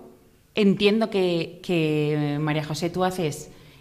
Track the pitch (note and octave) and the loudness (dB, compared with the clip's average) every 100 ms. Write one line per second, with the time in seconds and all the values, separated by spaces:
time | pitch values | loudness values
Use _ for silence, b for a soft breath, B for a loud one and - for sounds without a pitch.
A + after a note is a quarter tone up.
0 | - - - _ _ - G3+ F#3 G3+ A3 | -16 -20 -20 _ _ 2 2 4 4 2
1 | A3 G3+ F#3 E3+ E3 - - F3 D#3 D3+ | 2 0 0 0 -2 -8 -2 0 2 2
2 | D3+ D3+ D3 D3 D#3 D3+ D3+ D#3 E3+ F3+ | 0 0 -2 -2 -2 -2 -4 -4 -4 0
3 | F#3 F#3 D#3+ C3 - B B B | -2 0 -4 -4 -12 B B B